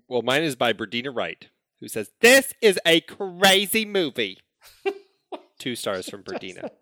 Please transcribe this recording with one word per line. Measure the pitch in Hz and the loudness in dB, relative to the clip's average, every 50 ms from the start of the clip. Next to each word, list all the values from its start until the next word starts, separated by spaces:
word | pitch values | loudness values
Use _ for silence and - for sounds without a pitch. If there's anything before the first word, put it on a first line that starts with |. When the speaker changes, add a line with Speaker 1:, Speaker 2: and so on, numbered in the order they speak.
| - | -10
Speaker 1:
Well, | - 127 120 113 | -4 -2 0 2
mine | 120 131 147 165 | 2 2 2 2
is | 156 131 | 0 0
by | - 127 117 113 | 0 2 2 2
Berdina | 107 113 101 - 120 120 143 123 | 0 -4 -6 -6 -6 -6 -6 -6
Wright, | 113 95 82 - - - - _ _ _ _ _ - | -6 -6 -6 -8 -12 -18 -20 _ _ _ _ _ -18
who | - 110 | -14 -10
says, | - 113 104 - _ _ | -8 -8 -8 -10 _ _
"This | - 233 262 269 262 - - - | 4 6 6 6 4 0 -2 0
is | - 214 185 - - | 2 2 2 2 2
a | 170 165 170 | 2 2 2
crazy | - - - - 202 190 175 175 196 190 190 196 208 185 - 220 220 | 2 -2 -10 -12 -12 -12 -4 2 4 4 4 4 2 0 -2 -2 -2
movie." | 208 208 196 175 139 - - 113 95 95 _ _ _ _ _ - - _ _ - | -2 -2 -2 -2 -2 -2 -4 -4 -4 -6 _ _ _ _ _ -20 -20 _ _ -6
<laughs> | 381 392 - - _ _ _ _ - - - - _ _ - | -6 -6 -8 -12 _ _ _ _ -16 -16 -16 -16 _ _ -10
Two | - 139 120 | -8 -8 -6
stars | - - 113 98 92 92 - | -6 -4 -4 -4 -4 -6 -10
from | - 101 92 | -14 -16 -14
Speaker 2:
<laughs> | |
Speaker 1:
Berdina. | - - - - 92 90 - - - - _ | -12 -12 -10 -10 -12 -14 -14 -14 -16 -16 _